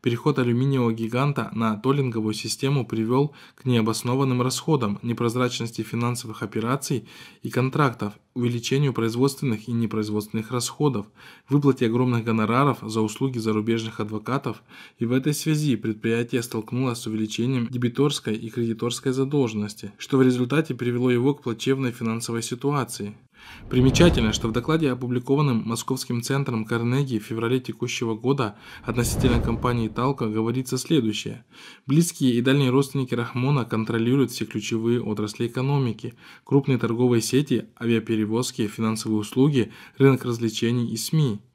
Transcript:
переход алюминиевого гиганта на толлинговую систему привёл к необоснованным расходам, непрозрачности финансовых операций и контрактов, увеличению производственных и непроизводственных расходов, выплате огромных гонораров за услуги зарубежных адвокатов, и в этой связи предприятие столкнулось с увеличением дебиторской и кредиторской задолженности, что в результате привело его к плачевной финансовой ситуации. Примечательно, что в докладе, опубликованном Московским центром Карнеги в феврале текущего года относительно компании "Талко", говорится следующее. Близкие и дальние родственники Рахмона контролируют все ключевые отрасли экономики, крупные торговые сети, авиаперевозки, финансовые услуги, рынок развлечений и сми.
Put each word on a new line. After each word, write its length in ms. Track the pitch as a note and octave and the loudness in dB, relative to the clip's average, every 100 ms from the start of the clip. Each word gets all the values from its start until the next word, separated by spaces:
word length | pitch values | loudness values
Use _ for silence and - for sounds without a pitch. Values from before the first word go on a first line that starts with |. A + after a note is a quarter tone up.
переход 360 | B2+ A#2 D#3 C#3 | -2 0 0 2
алюминиевого 540 | A#2+ A#2+ C3+ C3+ A#2+ | 2 2 2 2 0
гиганта 580 | A2+ A2+ B2 C#3+ C#3+ A2 | 0 -2 0 0 0 -4
на 220 | G#2+ A2+ G#2 | -2 -2 0
толлинговую 580 | C3 C#3 C3 A2+ G#2+ | 0 2 0 -2 -2
систему 520 | G#2+ A#2+ - C3+ C#3+ A#2 | -4 -6 -4 0 0 0
привёл 480 | A2+ A2 B2+ D3 - - | -2 2 2 2 -4 -20
к 100 | _ | _
необоснованным 800 | B2+ A#2+ A2 A2 B2 B2+ C3+ B2 | 0 2 2 0 -2 0 2 2
расходам, 560 | B2 B2+ - D3+ A2 G2+ | 0 -2 0 0 0 -2
непрозрачности 800 | A#2 A#2 A#2+ A#2+ B2 A#2+ A#2 - | -4 0 0 2 -2 -2 -6 -6
финансовых 600 | A2 A#2 A#2+ A#2+ A2 G#2+ | -6 -2 -2 -2 -8 -8
операций 640 | G#2+ A2 A2 C#3 - B2+ - - - - | -6 -4 -2 -2 -2 -4 -4 -20 -20 -12
и 80 | B2 | -4
контрактов, 640 | B2+ C3 C3 C#3+ A#2 G#2 - _ | -2 0 2 0 0 -8 -8 _
увеличению 580 | B2+ A#2+ A#2+ A#2 C3+ C#3+ | -4 -2 -2 -2 0 2
производственных 760 | A#2 A2+ A#2 C#3 C#3 C#3 G#2+ A2+ | 2 -2 2 0 0 -2 -2 -2
и 40 | |
непроизводственных 760 | A#2 A2+ A2 G#2 G#2+ G#2+ A2+ A2 | -2 0 -2 -2 -2 -4 -6 -4
расходов, 560 | B2+ A#2+ - D3 A#2 G2 _ - - _ | -4 -4 0 0 0 -6 _ -20 -20 _
выплате 380 | C#3+ C#3 B2+ A#2 | 4 4 4 2
огромных 380 | A#2 B2+ A#2+ | 2 2 2
гонораров 540 | A2+ A2 A2 A#2+ C#3+ A#2+ | 2 0 2 4 2 0
за 180 | A2 A2 | -4 -2
услуги 380 | A2 G#2 C3+ B2 | -2 0 -4 -2
зарубежных 600 | A2 G#2+ G#2+ A2+ A2+ A2 | 0 0 0 -2 -2 -6
адвокатов, 640 | G#2+ G#2+ G#2+ C3+ C3+ G#2 _ - - _ | -6 -6 -4 -4 -4 -8 _ -20 -20 _
и 60 | |
в 80 | A#2 | 0
этой 200 | B2+ D3+ | 0 0
связи 440 | C#3+ D#3+ D#3 D3+ A2 | -2 0 0 2 0
предприятие 680 | A2+ G#2+ A2+ A2+ A#2 B2+ | -2 -2 0 0 0 -2
столкнулось 560 | A2+ A#2 G#2+ A#2+ C3 A#2+ | -2 -6 -4 -2 -2 -4
с 80 | A2+ | -6
увеличением 600 | A2 A2 - A#2+ C3 A#2 | -4 -4 -2 0 0 -2
дебиторской 680 | B2 B2 A#2+ D3 - - | -2 -2 2 0 0 -4
и 160 | A2 A2+ | -6 -6
кредиторской 600 | B2 A#2 A2 A#2+ A#2 C3+ | -4 -2 -2 -4 -2 -2
задолженности, 800 | C3 C3+ D3 B2 A2 G#2 - G2+ - | 0 0 2 2 0 -4 -6 -14 -14
что 200 | - C3+ | 0 4
в 40 | |
результате 520 | B2+ B2 B2 C#3 D#3 | 4 2 0 0 -2
привело 360 | B2 B2 A#2+ B2+ | -4 -4 0 2
его 240 | B2 C3 | 2 0
к 80 | C#3 | -2
плачевной 500 | - A2 - C3+ B2+ | -6 -4 -2 0 -2
финансовой 500 | A#2+ A2+ A2+ A#2 A#2 | -4 -4 -4 -4 -6
ситуации. 720 | A2+ A#2+ C#3 C#3+ A#2+ - G2+ G#2+ _ _ - - - | -6 -4 -2 -2 -4 -6 -10 -12 _ _ -20 -20 -2
Примечательно, 640 | B2+ C3 - F3 D#3 A2 | 4 6 8 6 6 2
что 160 | - A#2 | 0 -2
в 40 | |
докладе, 380 | A2+ A#2+ D#3+ D3+ | -2 0 0 0
опубликованном 720 | A#2+ B2 B2 A#2+ C#3 D3 A2+ A2 | -2 -2 -4 2 2 4 2 0
Московским 560 | A2+ - C3 - A#2+ | -4 -4 -4 -2 -4
центром 420 | A#2+ C3+ C#3 A2+ | -2 -2 0 -2
Карнеги 540 | A2 A#2 A#2 C3 C#3 A2+ | -2 -2 0 0 0 -2
в 60 | |
феврале 360 | G#2+ A2+ A#2 B2+ | -4 -4 0 0
текущего 540 | B2 A2 B2 - A2+ | -2 -6 -6 -4 -4
года 420 | G#2+ B2+ C#3 A2 - - - | -2 0 0 0 -4 -20 -12
относительно 580 | - A#2+ A#2 - B2+ A#2+ | -4 -2 0 2 2 2
компании 480 | A#2+ A#2 B2+ A#2+ A2 | 2 0 0 0 -2
"Талко", 400 | G#2+ B2+ C#3 A2+ | 0 -2 0 -2
говорится 500 | G#2+ A2 B2+ C3 C3 | 0 0 -2 -2 -6
следующее. 680 | - D#3+ A2 G#2 G#2+ A2+ - - - - - | 2 2 2 -2 -8 -12 -16 -20 -20 -18 2
Близкие 480 | D3 E3+ - C3+ | 4 4 2 2
и 60 | A#2+ | 4
дальние 300 | B2 C#3 C3 | 4 4 4
родственники 440 | C3 C#3 C#3 B2+ | 4 2 -2 -2
Рахмона 500 | A#2+ A#2 B2 B2+ D3 | -2 -2 -2 0 0
контролируют 680 | A#2+ A2+ A2 A2+ A2+ C#3 A#2+ | 0 -2 0 0 2 4 2
все 160 | - A2+ | 0 -6
ключевые 560 | A2 G2+ A#2 A2+ A#2+ | -4 -4 -2 0 0
отрасли 440 | G#2+ G#2 G#2+ - A#2+ | 0 -4 -4 -4 -4
экономики, 680 | B2 C3 C#3+ B2+ G#2+ A#2 - - - | -2 0 0 0 -4 -10 -14 -20 -20
крупные 360 | - C#3 C#3 B2+ | 2 2 4 0
торговые 420 | A2+ A#2 B2 A#2+ | 2 2 4 4
сети, 460 | A2 C3 D3 A#2 - - | 2 0 2 -2 -2 -6
авиаперевозки, 880 | A#2 A2+ A2+ A2+ G#2+ A2+ B2 - G#2+ | 0 0 2 -2 0 0 -2 -4 -6
финансовые 540 | - A2+ A2 A2 G#2+ | -2 -2 -2 -2 -2
услуги, 520 | G#2 B2+ C#3+ C#3+ G2+ - - - | 0 2 4 4 0 -6 -20 4
рынок 260 | C3+ B2+ | 6 6
развлечений 680 | B2 A#2 A#2 A2 A#2 B2 A#2 | 0 -2 -2 0 0 0 -2
и 60 | A2 | -4
сми. 440 | - D#3+ C#3+ G#2 - | -2 2 2 -2 -10